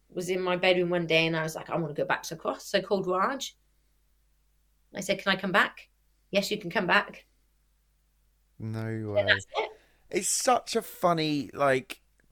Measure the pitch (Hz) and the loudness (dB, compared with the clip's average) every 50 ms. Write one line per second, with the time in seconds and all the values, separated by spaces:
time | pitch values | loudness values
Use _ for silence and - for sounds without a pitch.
0 | _ _ - 175 185 170 185 185 185 185 180 175 185 185 185 180 180 170 175 175 | _ _ -8 -6 -4 -2 -2 0 0 0 0 2 4 4 4 4 4 2 0 0
1 | 170 160 165 160 165 160 165 160 160 160 160 - - - 123 165 165 156 147 - | 2 4 4 4 4 4 2 0 -2 -2 -4 -8 -8 -4 -4 -2 -2 -2 -2 -2
2 | - - 143 - - - 170 165 - 214 208 - - - - 196 185 - 208 190 | -2 -2 -2 -4 -4 -8 -10 -8 -4 -4 -6 -6 -4 -2 -2 -2 0 0 0 0
3 | 180 175 180 185 196 233 277 262 - - - _ _ _ _ _ _ _ _ _ | 0 0 0 2 2 0 -2 -4 -8 -10 -12 _ _ _ _ _ _ _ _ _
4 | _ _ _ _ _ _ _ _ _ _ _ _ _ _ _ _ _ _ - - | _ _ _ _ _ _ _ _ _ _ _ _ _ _ _ _ _ _ -10 -6
5 | 190 - 196 190 - 196 190 185 202 196 175 208 247 - - - - _ _ _ | -2 -2 -2 0 0 0 0 0 0 2 4 4 2 2 0 -8 -20 _ _ _
6 | _ _ _ _ _ _ - 196 196 - 208 202 - 170 - 226 190 170 180 202 | _ _ _ _ _ _ 0 0 0 0 -2 -4 -4 -4 -2 0 2 4 4 4
7 | 208 - - - - _ _ _ _ _ _ _ _ _ _ _ _ _ _ _ | 2 0 -8 -18 -20 _ _ _ _ _ _ _ _ _ _ _ _ _ _ _
8 | _ _ _ _ _ _ _ _ _ _ _ - 110 110 110 110 113 110 113 110 | _ _ _ _ _ _ _ _ _ _ _ -12 -10 -8 -6 -6 -6 -6 -6 -6
9 | 110 104 104 104 - 98 104 - - - - - - - - - _ _ _ _ | -6 -2 0 2 4 4 4 2 0 -6 -4 -4 -4 -4 -6 -14 _ _ _ _
10 | _ - - 185 196 - - - - 269 247 - - - - 226 196 - - - | _ -6 -6 -4 -2 -2 -2 0 2 2 2 2 2 -2 -4 -4 -4 -6 -4 0
11 | - 180 170 165 156 156 151 147 123 90 - - 143 139 131 131 127 - - - | 2 2 2 2 0 0 0 -2 -4 -4 -4 0 2 2 2 2 0 -6 -14 -18
12 | _ _ _ _ _ _ | _ _ _ _ _ _